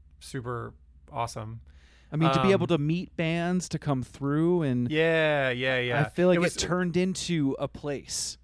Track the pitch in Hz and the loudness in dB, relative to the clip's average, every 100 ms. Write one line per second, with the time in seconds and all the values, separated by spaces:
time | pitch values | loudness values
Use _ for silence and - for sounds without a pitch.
0 | - - - 135 120 120 113 - - - | -20 -20 -12 -10 -8 -8 -10 -14 -20 -20
1 | - - 117 123 110 113 - - - - | -12 -6 -6 -8 -12 -14 -18 -20 -20 -20
2 | - 151 151 135 190 196 175 165 147 175 | -8 0 2 4 4 4 2 0 2 -2
3 | - - 160 170 175 180 - 156 147 131 | -4 -4 -2 -2 0 -2 -2 -4 -2 -2
4 | 120 - 139 151 170 180 143 123 120 156 | -4 -6 -2 2 2 2 2 0 0 2
5 | 165 160 156 147 131 123 131 127 123 120 | 2 4 2 2 0 0 0 0 0 0
6 | 110 - 180 175 175 - 185 180 175 175 | 0 2 4 4 2 0 -2 -2 0 0
7 | 185 - - 165 135 - 139 - 147 131 | 0 -2 -2 0 0 -2 -6 -6 -8 -8
8 | - - - - | -8 -8 -8 -10